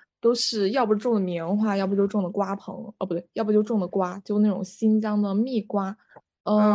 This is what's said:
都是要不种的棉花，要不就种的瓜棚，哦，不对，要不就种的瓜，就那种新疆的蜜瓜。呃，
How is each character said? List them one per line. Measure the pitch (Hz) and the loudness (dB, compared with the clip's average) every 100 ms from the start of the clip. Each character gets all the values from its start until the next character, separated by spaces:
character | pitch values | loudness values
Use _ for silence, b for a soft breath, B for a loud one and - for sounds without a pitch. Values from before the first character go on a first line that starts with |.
| B _ | B _
都 | 233 | 0
是 | 240 - 226 196 | 2 -2 0 0
要 | 262 | 2
不 | 233 214 | 2 0
种 | 247 | 2
的 | 220 | 0
棉 | 185 170 165 208 | 0 -2 -2 0
花， | 214 196 | 0 0
要 | 196 | 0
不 | |
就 | 196 202 | 0 0
种 | 208 | 0
的 | 180 | -2
瓜 | 202 190 196 | -2 -4 -6
棚， | - 170 - - | -8 -12 -14 -10
哦， | 196 | -6
不 | |
对， | 170 - | -6 -6
要 | - | -4
不 | 214 | 2
就 | 208 | 2
种 | 214 226 | 2 -2
的 | 180 | -2
瓜， | 196 180 190 | -2 -2 -4
就 | - 208 | -4 2
那 | 214 | 2
种 | 196 | 0
新 | 196 - 220 214 | -6 -2 2 2
疆 | 214 208 | 2 -2
的 | 202 | 0
蜜 | 196 247 240 | 0 0 -2
瓜。 | 202 208 190 208 B B _ _ | -2 -4 -4 -8 B B _ _
呃， | - 214 214 | 0 4 4